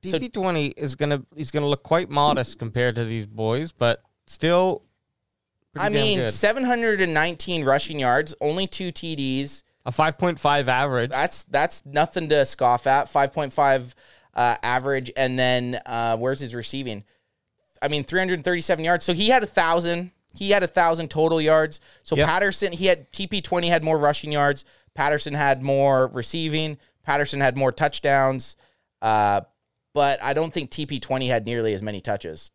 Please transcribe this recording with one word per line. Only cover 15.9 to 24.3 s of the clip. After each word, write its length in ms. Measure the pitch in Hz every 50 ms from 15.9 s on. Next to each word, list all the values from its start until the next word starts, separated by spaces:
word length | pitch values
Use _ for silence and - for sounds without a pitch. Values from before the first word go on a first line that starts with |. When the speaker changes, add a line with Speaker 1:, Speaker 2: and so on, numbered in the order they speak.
| 120 117 117 117 117
Speaker 1:
where's 240 | 117 120 131 135 131
his 120 | 139 120 113
receiving? 520 | 123 113 - - 135 139 123 110 98 101 _ _ _ _ _ _ _ _ _ _ _ _ _ _ -
I 60 | -
mean, 160 | 147 147 147 139
three 160 | - - 185
hundred 260 | 185 185 185 175 139
thirty-seven 400 | 180 180 175 160 - 185 160 160
yards. 200 | 165 175 170 -
So 80 | - 180
he 140 | 165 208 220
had 160 | 254 254 214
a 20 |
thousand. 640 | 202 - - 170 165 170 170 170 165 170 170 175 180 _ _ _ _ _
He 160 | - 196 196
had 140 | 202 202 185
a 40 | 165
thousand 420 | - 190 170 170 165 165 165 156 -
total 280 | 156 156 160 165 160
yards. 380 | 156 151 156 156 156 156 151 - _ - - _ _
So 140 | - 165
Speaker 2:
Yep. 100 | 143 147
Speaker 1:
Patterson, 460 | 156 160 185 202 202 185 - 208 190 170
he 140 | 165 190
had, 260 | 190 180 160 139 _ -
T 160 | - 196 175
P 120 | - 202
twenty 280 | - - - 175 170 170
had 160 | 170 165 156
more 140 | 160 160 156
rushing 340 | 147 147 147 - - 151